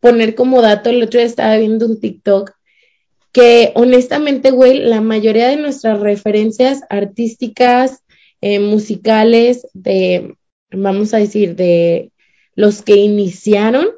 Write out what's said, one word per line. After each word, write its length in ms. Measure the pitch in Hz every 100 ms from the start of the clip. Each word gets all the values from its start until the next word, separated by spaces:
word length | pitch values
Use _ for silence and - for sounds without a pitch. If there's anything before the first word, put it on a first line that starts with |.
poner 340 | 240 240 220
como 280 | 220 254 262
dato, 280 | 226 208 240
el 120 | 247
otro 160 | 226 240
día 80 | 240
estaba 300 | 233 220 220
viendo 300 | 220 220 233
un 140 | 220
TikTok 520 | 220 180 - 196 196 _ _ _ _ _ _ _ _
que 420 | - 240 240 233
honestamente, 760 | - 240 254 247 294 302 277 269
güey, 280 | 254 254 262
la 220 | 240 220
mayoría 480 | 220 220 214 214 240
de 100 | 294
nuestras 420 | 294 - 220 208
referencias 800 | 208 202 214 208 220 214 254 269 -
artísticas, 1120 | 202 202 202 233 226 233 214 247 247 262 269 _ _ _ _
eh, 180 | 202 202
musicales, 1080 | 208 214 214 185 214 220 220 233 233 247 -
de, 600 | 190 185 196 185 180 - - _ _ _
vamos 400 | 190 196 196 214
a 40 | 226
decir, 360 | 208 214 196
de 560 | 170 180 170 170 165 - _ _ _ _
los 280 | - 208 208
que 140 | - 202
iniciaron 920 | 208 208 196 175 - 202 214 247 359